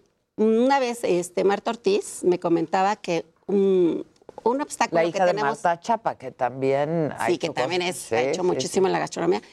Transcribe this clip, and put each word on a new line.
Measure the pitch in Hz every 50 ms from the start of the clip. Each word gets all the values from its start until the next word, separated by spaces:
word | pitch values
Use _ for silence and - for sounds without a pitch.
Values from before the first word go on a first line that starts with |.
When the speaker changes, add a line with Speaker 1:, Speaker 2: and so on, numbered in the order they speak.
| _ _ _ _ _ _ -
Speaker 1:
una | - 214 220 220 226 240 262 277 277
vez, | 262 240 240 240 -
este, | - 185 175 175 175 - - 185
Marta | 190 202 202 - -
Ortiz | 226 233 - 196 196 220 - - - - -
me | 185 180 175
comentaba | - 175 165 165 165 160 - 190 190 196 214
que | - - - 175 165 - - _ _ _
un, | - 196 202 196 196 190 185 180 165 151 - - _ _ _ _ - - - -
un | 220 247 277
obstáculo | 294 - - - 247 220 165 170
Speaker 2:
La | 165 170
hija | 165 196
Speaker 1:
que | 190
Speaker 2:
de | 180 175
Speaker 1:
tenemos | - 151 139 143 - -
Speaker 2:
Marta | 180 170 170
Chapa, | - - 233 220 - 160 123
que | - - 131
también | 117 - 131 120 123 135 131 135 135 139 147 147 165 170 160 135 - -
ha | -
Speaker 1:
Sí, | 113 175 147
que | -
Speaker 2:
hecho | 165 143
Speaker 1:
también | - 123 135 175 180 180
Speaker 2:
cosas. | 180 175
Speaker 1:
es, | 180 - - 113
ha | 113
Speaker 2:
Sí, | 123 135
Speaker 1:
hecho | 151 185 180
Speaker 2:
sí, |
Speaker 1:
muchísimo | 180 165 135 131 175 - 202 185
Speaker 2:
sí. | 185
Speaker 1:
en | 175
la | 165
gastronomía, | 151 151 - - 165 170 190 208 - -